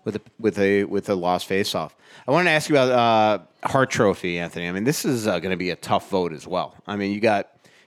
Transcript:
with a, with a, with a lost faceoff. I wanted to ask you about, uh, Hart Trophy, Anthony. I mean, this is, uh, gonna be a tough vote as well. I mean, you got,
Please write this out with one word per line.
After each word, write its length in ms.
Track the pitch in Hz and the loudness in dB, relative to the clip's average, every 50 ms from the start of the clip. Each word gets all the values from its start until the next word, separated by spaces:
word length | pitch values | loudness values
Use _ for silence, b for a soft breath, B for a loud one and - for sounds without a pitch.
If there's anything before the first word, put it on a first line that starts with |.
| b | b
with 140 | 117 101 104 | -8 -8 -8
a, 40 | - - _ - | -12 -14 _ -4
with 200 | 113 107 90 101 | -2 -2 0 2
a, 240 | 98 98 101 101 101 | 2 4 4 2 2
with 240 | 73 101 98 - - | 0 -2 -4 -2 -2
a 80 | 101 | -2
lost 320 | 90 85 90 90 87 - - | 0 0 0 0 -2 -2 -2
faceoff. 440 | 98 95 101 - - 92 80 73 - B B B B B B - | -2 -2 -2 -2 -4 -6 -6 -8 -12 B B B B B B 0
I 40 | |
wanted 180 | 139 170 180 175 | 0 2 4 4
to 20 | |
ask 160 | 156 151 - - | 2 2 2 2
you 60 | 151 | 2
about, 160 | 139 127 127 | 4 4 4
uh, 760 | 127 120 117 117 113 110 107 107 104 92 85 _ _ _ - - | 4 4 4 4 4 4 4 4 2 0 -4 _ _ _ -8 -2
Hart 200 | - 135 131 127 | 2 2 2 2
Trophy, 480 | - - 120 101 87 - - 90 85 85 | 2 2 2 2 2 0 -4 -6 -4 -4
Anthony. 300 | 85 82 - 90 87 87 | -6 -6 -8 -6 -6 -4
I 40 | 90 | -4
mean, 100 | 95 107 | -2 -2
this 220 | 131 160 - - | -2 -2 -2 -2
is, 200 | 190 131 117 107 | -2 -2 -2 0
uh, 140 | 107 92 87 | -2 -2 -2
gonna 160 | 78 95 92 | -2 -4 -4
be 140 | 85 92 87 | -4 -4 -4
a 60 | 82 - | -6 -6
tough 320 | - - 104 90 - - | -4 -2 -2 -2 -2 -2
vote 240 | 95 95 87 85 80 | -2 -2 -2 -2 -4
as 120 | 69 - | -10 -10
well. 300 | 90 90 87 76 - - - _ | -6 -6 -4 -6 -6 -10 -16 _
I 120 | - 104 101 | -8 -6 -4
mean, 160 | 101 98 101 | -4 -4 -2
you 80 | 104 | 0
got, 280 | 107 113 107 101 - - _ b b b b b b | 0 0 0 0 -2 -6 _ b b b b b b